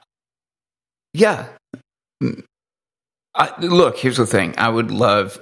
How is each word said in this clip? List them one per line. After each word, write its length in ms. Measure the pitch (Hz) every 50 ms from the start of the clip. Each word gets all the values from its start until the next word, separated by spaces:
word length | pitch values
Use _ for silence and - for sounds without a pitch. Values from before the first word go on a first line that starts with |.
| _ _ _ _ _ _ _ _ _ _ _ _ _ _ _ _ _ _ _ _ _ _
yeah. 340 | - 147 214 214 180 - 127 - - - _ _ - - _ _ _ _ _ _ _ _
Mm, 220 | - - - - - _ _ _ _ _ _ _ _ _ _ _ _ _ _ _ _ _ -
I, 180 | - 147 - - -
look, 380 | 175 185 175 175 175 127 - -
here's 180 | - 127 123
the 100 | 123 117
thing. 280 | 107 - 101 95 82 - -
I 100 | - 117
would 220 | 113 113 117 107
love 480 | 104 101 120 107 101 104 95 101 - -